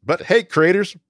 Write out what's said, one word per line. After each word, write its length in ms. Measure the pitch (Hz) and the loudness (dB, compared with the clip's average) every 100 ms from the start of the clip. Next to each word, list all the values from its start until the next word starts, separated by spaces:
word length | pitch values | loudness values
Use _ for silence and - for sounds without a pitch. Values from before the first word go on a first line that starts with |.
but 180 | 95 165 | -6 -4
hey, 200 | - 208 | 0 0
creators, 520 | 226 160 160 190 202 - | 0 0 2 2 -2 -10